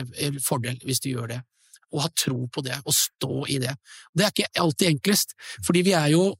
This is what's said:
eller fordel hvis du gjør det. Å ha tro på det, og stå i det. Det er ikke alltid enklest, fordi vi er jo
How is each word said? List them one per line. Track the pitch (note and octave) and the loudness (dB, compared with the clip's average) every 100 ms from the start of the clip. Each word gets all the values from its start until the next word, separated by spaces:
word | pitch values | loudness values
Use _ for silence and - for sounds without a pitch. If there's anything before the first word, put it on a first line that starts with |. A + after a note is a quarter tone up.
| B2+ - | -8 -4
eller | D3 C#3 | -4 -2
fordel | - C#3 A#2+ B2 | -2 -2 -2 -6
hvis | - B2+ | -4 -4
du | C3+ | -2
gjør | B2 A#2 | -6 -6
det. | A#2+ - _ _ - _ | -10 -12 _ _ -20 _
Å | D3 | -4
ha | D#3 | -4
tro | - - B2 B2 | -2 -2 -2 -4
på | - | -6
det, | C3 A2+ A2+ | -6 -6 -2
og | |
stå | - - - C#3 C3+ C3+ | 0 0 -4 -4 -4 -4
i | C#3 | -2
det. | B2+ C#3 - - - | -4 -6 -12 -20 -4
Det | E3 | 2
er | G3+ | 2
ikke | - - - | 2 -2 0
alltid | E3+ - F#3 | 2 2 2
enklest, | D3 - G#3 - - - - - | 2 2 2 0 -8 -16 -6 2
fordi | E3+ F3+ | 4 4
vi | F3 | 4
er | D3 | 4
jo | D#3+ F#3+ - | 4 4 0